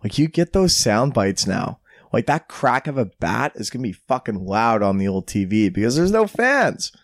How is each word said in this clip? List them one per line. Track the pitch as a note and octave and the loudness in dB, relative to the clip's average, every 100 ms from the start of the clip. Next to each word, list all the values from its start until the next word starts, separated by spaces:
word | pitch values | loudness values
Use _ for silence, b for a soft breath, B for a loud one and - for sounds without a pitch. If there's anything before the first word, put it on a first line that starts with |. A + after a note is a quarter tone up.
like, | G#2 - | -4 0
you | D#3+ | 0
get | E3 - | 0 0
those | G3 F3+ | 2 2
sound | - A#2 G#2 C#3 | 2 2 2 2
bites | A#2 G2 F#2+ G2 | 2 0 0 -2
now. | - - - b b b | -2 -4 -10 b b b
Like, | B2 C3 | -2 0
that | D3+ - | -2 -4
crack | - C3 B2+ D3+ | -2 0 0 -2
of | C3+ | -2
a | |
bat | G2+ - E2+ A2+ C#3+ | -4 -4 -4 -2 -4
is | - G#2 | -6 -8
gonna | B2 | -6
be | A#2+ | -6
fucking | - - B2+ - G2 | -6 -4 -4 -2 -6
loud | F#2 G#2 A#2 A2 | -2 0 2 2
on | G2+ G2 | 2 2
the | G2 | 0
old | F#2+ - | -2 -2
T | G#2 | -2
V | F#2+ G#2+ G2 | 0 2 2
because | F#2+ A2+ | 2 0
there's | D3 F#3 | 2 2
no | A3 G#3 | 2 0
fans. | - B3+ C#4 G#3+ - - - | 0 2 2 0 -2 -10 -10